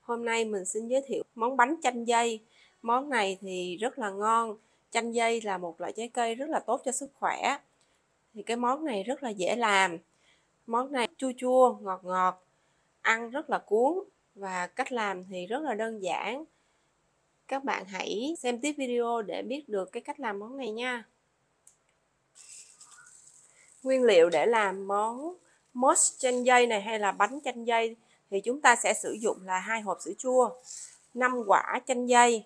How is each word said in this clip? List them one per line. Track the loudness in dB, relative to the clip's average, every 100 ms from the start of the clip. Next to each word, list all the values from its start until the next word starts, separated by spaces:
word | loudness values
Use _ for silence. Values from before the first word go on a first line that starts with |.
Hôm | -4 -4
nay | -2 0
mình | 0 -2
xin | -4 -6 0
giới | -2 0
thiệu | -6 -6
món | -4 -2 -2
bánh | -6 -4
chanh | -4 -4 -2
dây. | 0 0 -4 _ _ _ _
Món | -4 -2 -2
này | -2 -2 -4
thì | -8 -8 -8 -6
rất | -6 -6
là | -8
ngon. | -4 0 2 0 -8 _ _ _
Chanh | -4 -2
dây | -2 0 -2
là | -4 -6
một | -8 -8
loại | -10 -8
trái | -8
cây | -4 -2
rất | -2 -4
là | -4
tốt | -2 -4
cho | -2
sức | -6 -8 _
khỏe. | -4 -2 -2 -2 _ _ _ _ _ _ _
Thì | -18
cái | -6 -2
món | 0 0
này | -2 -4
rất | -4 -6
là | -6
dễ | -4 -2 0
làm. | 4 4 4 0 _ _ _ _ _ _ -4
Món | -4 -2
này | -2 -2 _
chua | -6 -4
chua, | 2 6 6 4
ngọt | -8 -8
ngọt, | -4 2 2 0 _ _ _ _ _ _
ăn | 0 0 -2
rất | -8 -4
là | -4
cuốn | 0 2 2 0 -6 _ _
và | -14 -8 -6 -6
cách | -4 -4
làm | -2 -4 -4
thì | -8 -10 -6
rất | -4
là | -4
đơn | -4 -4 -4
giản. | -4 -4 -4 -8 -12 _ _ _ _ _ _ _ _ _ _
Các | -6
bạn | -2 -4
hãy | -4 -8 -4 -4 -4 -4
xem | -4 -2
tiếp | -4 -4
video | -2 0 0 -2
để | -4 -6
biết | -6 -8 -4
được | -4 -4
cái | -10
cách | -12 -8
làm | -6 -6
món | -10 -10
này | -8
nha. | -6 -6 -6 -10 _ _ _ _ _ -20 _ _ _ _ _ _ _ -20 -20 -20 -20 -20 -20 -20 -20 -20 -20 _ _ _ _
Nguyên | 0 4
liệu | 8 8 8
để | 6 4
làm | 4 2 -2 -2
món | -2 -2 -4 -10 -12 _ _ _ 0
mousse | 4 6 2 0
chanh | -2 0 6
dây | 6 6
này | 2
hay | -2 -2
là | -2
bánh | 2 0 0
chanh | -8 -6 0
dây | 0 0 -6 _ _ _
thì | -6
chúng | -4 2
ta | 6 6
sẽ | 4
sử | 0 -2
dụng | -2 -2 -2
là | -4 -6
hai | -2 -4
hộp | -4 -6
sữa | -6 -8
chua, | 0 4 4 2 -16 -18 -18 -20 _
năm | -2 0 0 4
quả | 4 4 -6 -2
chanh | -2 4
dây | 8 8 4